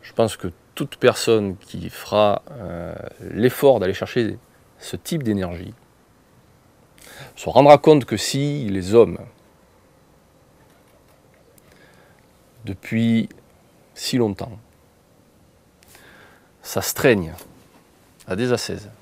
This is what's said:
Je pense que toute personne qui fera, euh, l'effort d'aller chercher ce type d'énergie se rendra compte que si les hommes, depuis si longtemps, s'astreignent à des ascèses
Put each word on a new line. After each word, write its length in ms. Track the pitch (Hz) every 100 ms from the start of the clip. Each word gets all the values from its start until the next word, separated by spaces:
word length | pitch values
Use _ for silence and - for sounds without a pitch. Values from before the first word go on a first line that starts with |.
Je 100 | -
pense 240 | - 113 -
que 120 | 92 - _
toute 220 | - 147 -
personne 600 | 127 110 - 113 101 90
qui 360 | - - -
fera, 500 | - - 104 104 101 -
euh, 420 | 139 92 85 85 82 - -
l'effort 580 | 90 85 101 - 139 120
d'aller 140 | 92
chercher 460 | 92 - 131 110 95 _ _ _ _
ce 160 | - -
type 260 | - 170
d'énergie 540 | 135 - 90 87 92 - _ _ _ _ _ _ _ _ _ _ _ _ - - - -
se 120 | -
rendra 300 | 120 143 147
compte 280 | - 151 117
que 120 | 104
si 500 | - 139 143 147 113
les 240 | 98 92 117
hommes, 240 | 98 85 120 - _ _ _ _ _ _ _ _ _ _ _ _ _ _ _ _ _ _ _ _ _ _ _ - - _ _ _ _ _ _ _ 110
depuis 640 | 95 - 113 117 113 - - _ _ _ _ _
si 240 | - - 131
longtemps, 400 | 110 98 98 101 - _ _ _ _ _ _ _ _ _ _ _ - - - - - - _ _
s'astreignent 720 | - - - - 143 107 82 80 - - _ _ _ _ _ _ -
à 100 | 95
des 160 | 123
ascèses 380 | 120 - 92 101 -